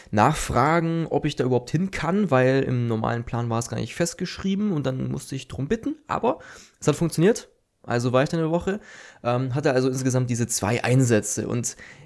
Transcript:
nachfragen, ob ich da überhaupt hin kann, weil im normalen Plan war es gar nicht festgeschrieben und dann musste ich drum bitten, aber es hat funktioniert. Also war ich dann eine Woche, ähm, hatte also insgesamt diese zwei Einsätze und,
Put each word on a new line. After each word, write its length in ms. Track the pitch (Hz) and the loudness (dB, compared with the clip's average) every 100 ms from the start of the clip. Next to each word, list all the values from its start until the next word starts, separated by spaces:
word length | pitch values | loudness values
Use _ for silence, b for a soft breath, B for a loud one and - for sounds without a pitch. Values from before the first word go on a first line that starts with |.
| B | B
nachfragen, 960 | 107 117 156 - 117 135 165 165 165 160 | 4 4 4 0 2 4 4 2 -2 0
ob 140 | 143 | -2
ich 140 | 147 - | -2 -2
da 80 | 127 | 0
überhaupt 260 | 123 123 | 0 0
hin 200 | 151 190 | -2 -2
kann, 380 | - 151 190 196 | -4 -2 0 2
weil 340 | 131 127 135 | 4 4 4
im 240 | 131 127 120 | 2 0 0
normalen 360 | 113 117 117 | -2 -2 -4
Plan 260 | 120 117 117 | -4 -4 -2
war 100 | 113 | -2
es 100 | 117 | -4
gar 80 | 117 | -4
nicht 180 | 117 - | -6 -2
festgeschrieben 800 | 170 - 180 - 190 196 214 | -4 -2 -8 -6 -4 -2 0
und 120 | 160 135 | -2 -2
dann 240 | 131 131 | -4 -4
musste 280 | 135 - 135 | -6 -8 -10
ich 100 | - | -10
drum 220 | - 139 | -8 -4
bitten, 260 | 226 277 311 - | -4 -4 -8 -6
aber 320 | - 233 - B B B B | -4 -2 -4 B B B B
es 80 | - | -2
hat 80 | 147 | 0
funktioniert. 500 | 165 - 175 247 - _ _ _ - | 0 2 2 2 -4 _ _ _ -4
Also 240 | 120 120 | -2 2
war 100 | 127 | 2
ich 60 | 156 | 2
dann 100 | 170 | 0
eine 100 | 160 | 0
Woche, 300 | 170 170 208 B B B B | 0 -2 -6 B B B B
ähm, 300 | 117 123 131 | -2 -2 0
hatte 180 | 123 151 | 0 2
also 160 | 127 131 | 2 2
insgesamt 420 | 131 131 123 123 | 0 0 0 0
diese 160 | 117 117 | 0 -2
zwei 360 | - 101 120 | -2 0 0
Einsätze 640 | 113 127 123 110 - - - | 2 4 6 4 2 -4 -2
und, 280 | 120 117 - B B | -2 -4 -8 B B